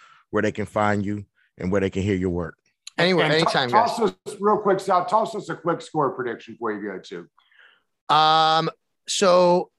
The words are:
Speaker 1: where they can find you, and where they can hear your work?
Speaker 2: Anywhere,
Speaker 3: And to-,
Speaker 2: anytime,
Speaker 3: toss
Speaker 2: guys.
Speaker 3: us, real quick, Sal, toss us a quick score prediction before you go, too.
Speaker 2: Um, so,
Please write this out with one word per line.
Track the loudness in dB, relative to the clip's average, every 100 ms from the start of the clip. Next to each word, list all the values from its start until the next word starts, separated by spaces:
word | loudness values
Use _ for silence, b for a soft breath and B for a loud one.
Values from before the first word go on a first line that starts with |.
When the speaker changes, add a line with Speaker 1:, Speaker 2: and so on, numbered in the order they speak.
| b b b
Speaker 1:
where | 0
they | 0
can | -2 -4
find | 0 2 0
you, | -2 -6 -10 _ _ -8
and | -2
where | 0
they | 0
can | 0
hear | -2 0
your | -2
work? | -2 -6 -12 _ _ -10 -2
Speaker 2:
Anywhere, | 0 2
Speaker 3:
And | 2
to-, | 2
Speaker 2:
anytime, | 2 0 0
Speaker 3:
toss | 2 0 0
Speaker 2:
guys. | -2 -2 -14
Speaker 3:
us, | -2
real | 0 2
quick, | 0 0
Sal, | 0 0 2
toss | 0 0
us | -6 -10
a | -6
quick | -4 -4
score | -4 -2 -2
prediction | -2 -8 -8 -12
before | -8 -6
you | -6
go, | -8 -12
too. | -12 -14 -16 _ b b b b b _ 0
Speaker 2:
Um, | 2 4 4 4 2 -2 -8 _ _ -8
so, | 0 4 6 6 2 -2